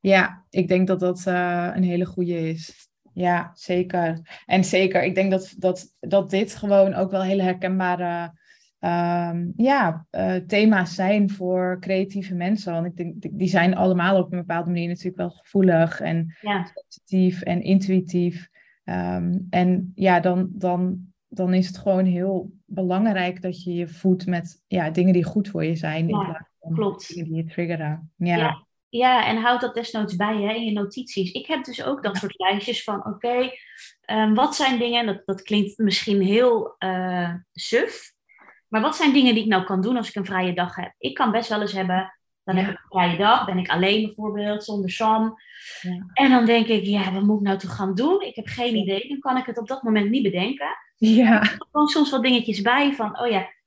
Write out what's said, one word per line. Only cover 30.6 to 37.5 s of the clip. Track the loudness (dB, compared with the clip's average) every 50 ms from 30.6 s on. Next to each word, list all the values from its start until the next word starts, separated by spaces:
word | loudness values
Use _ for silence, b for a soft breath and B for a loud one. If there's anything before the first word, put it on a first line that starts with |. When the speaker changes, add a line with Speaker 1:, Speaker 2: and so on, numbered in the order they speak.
| -2
Speaker 2:
je | -2
notities. | -2 -2 -4 -4 -6 -10 -12 -8 -4 -4 -4 -4
Ik | -4 -10 -6
heb | -6 -6 -6 -6
dus | -8 -10 -8 -6
ook | -6 -6 -4
dat | -4 -4 -4
Speaker 1:
Ja. | -4
Speaker 2:
soort | -6 -8 -8 -2
lijstjes | 0 0 0 0 -2 -4 -6 -6 -4
van, | -6 -6 -6 -6
oké, | -8 -8 -4 -4 -2 0 0 -2 -2 -6 B B B B B B B B B
ehm, | _ -4 0 2 4 4 4
wat | 4 4 2 2
zijn | 0 0 0 2 2
dingen, | 0 0 0 0
en | 0
dat, | 0 -4 -4 -6
dat | -8 -8 -8
klinkt | -4 -2 0 0 0 0 -2 0
misschien | 0 0 0 0 0 0 2 2
heel, | 4 4 4 4 4 4 4 2 -2 -6 -8 _
eh, | -4 -4 -2 -2 -2 -2 -2 -2 -2 -4 -6 -8 -12 _